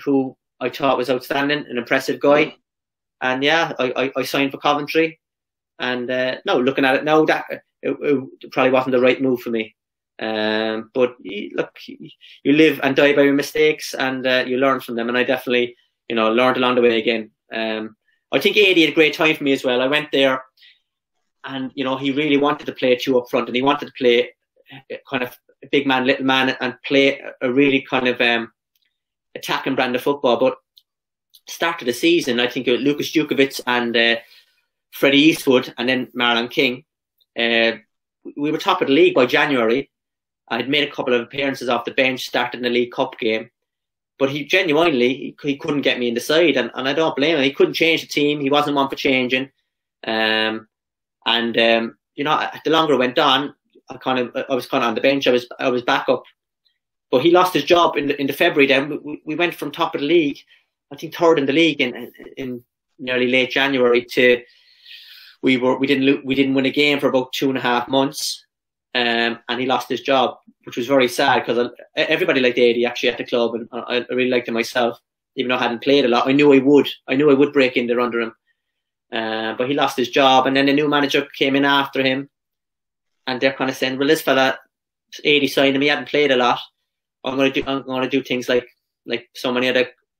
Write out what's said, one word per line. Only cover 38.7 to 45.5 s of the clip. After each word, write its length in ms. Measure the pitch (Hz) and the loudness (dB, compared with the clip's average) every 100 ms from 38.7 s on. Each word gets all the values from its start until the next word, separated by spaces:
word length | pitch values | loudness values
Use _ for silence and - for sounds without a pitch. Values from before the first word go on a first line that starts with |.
| - | -2
of 60 | - | 2
the 60 | |
league 200 | 139 180 | 4 4
by 120 | 147 123 | 4 2
January. 640 | 147 151 131 113 123 - _ _ _ _ _ - | 2 0 0 0 0 -4 _ _ _ _ _ -10
I'd 200 | 113 123 | -8 -2
made 180 | 147 135 | -2 -2
a 40 | |
couple 220 | - 131 | -4 -2
of 80 | 123 | -2
appearances 480 | 113 143 139 131 123 | -2 -6 -6 -4 -4
off 160 | 117 - | -4 -4
the 60 | |
bench, 340 | 113 131 127 - | -2 -2 -2 -6
started 320 | 127 120 117 | -4 -4 -4
in 60 | |
the 60 | 123 | -2
League 240 | 120 120 | -2 -2
Cup 260 | - 131 - | -2 -6 -4
game. 320 | 113 110 113 _ _ _ _ _ _ - | -4 -4 -6 _ _ _ _ _ _ -4
But 120 | 135 | -2
he 160 | 147 139 | -2 -2
genuinely, 640 | 185 185 147 170 127 123 | 0 2 2 2 2 0
he, 220 | 139 - - | 0 -8 -10
he 140 | 147 | -6